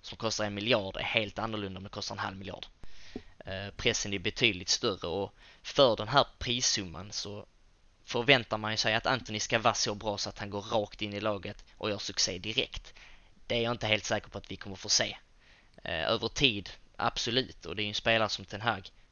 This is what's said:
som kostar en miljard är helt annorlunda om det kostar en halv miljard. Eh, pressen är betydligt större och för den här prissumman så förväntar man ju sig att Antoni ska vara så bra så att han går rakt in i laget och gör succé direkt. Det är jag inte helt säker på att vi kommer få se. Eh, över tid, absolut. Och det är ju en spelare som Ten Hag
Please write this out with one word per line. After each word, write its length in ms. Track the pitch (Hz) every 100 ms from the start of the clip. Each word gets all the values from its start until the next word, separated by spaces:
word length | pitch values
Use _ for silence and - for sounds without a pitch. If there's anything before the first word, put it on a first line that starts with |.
som 140 | - -
kostar 260 | 113 107
en 100 | 104
miljard 420 | 101 107 120 95 -
är 60 |
helt 360 | 98 117 101 98
annorlunda 400 | 110 107 101 92
om 60 |
det 60 | 98
kostar 240 | - 98
en 40 | 101
halv 180 | 104 95
miljard. 300 | 92 - - - - - - - - - -
Eh, 280 | 95 101 -
pressen 380 | 120 113 104
är 40 | 98
betydligt 500 | 95 - 117 90 90
större 380 | - 123 92 87
och 260 | 90 98 - - -
för 340 | - - 135 110
den 120 | 107
här 180 | 139 123 -
prissumman 760 | - 120 - - 92 82 101
så 340 | - 101 104 - _ - _ - _
förväntar 540 | - 123 117 135 113 107
man 120 | 107
ju 60 | 110
sig 180 | 113
att 120 | 110 -
Antoni 340 | 127 - 107
ska 180 | - 117
vara 160 | 113
så 200 | 110 -
bra 240 | 104 110 101
så 100 | 104
att 100 | -
han 120 | 104
går 100 | 101
rakt 400 | 101 113 104 -
in 120 | 107
i 60 | 101
laget 440 | 107 101 98 101 - -
och 140 | 107
gör 80 | 101
succé 400 | - 95 - 92
direkt. 560 | 104 117 - - - - - - - - -
Det 80 | 120
är 40 |
jag 100 | 117
inte 140 | 120 107
helt 180 | 107
säker 240 | - 107 -
på 100 | 104
att 120 | -
vi 60 | 101
kommer 200 | 104 95
få 120 | 104
se. 280 | - 110 - - - - - - -
Eh, 260 | - 82 -
över 180 | 110 113
tid, 420 | - 139 101 92 - - -
absolut. 680 | 117 - - 120 123 - 80
Och 100 | 95
det 60 |
är 20 |
ju 40 | 104
en 60 |
spelare 340 | 104 117 113 107
som 160 | -
Ten 160 | 98 101
Hag 280 | 107 101 - - -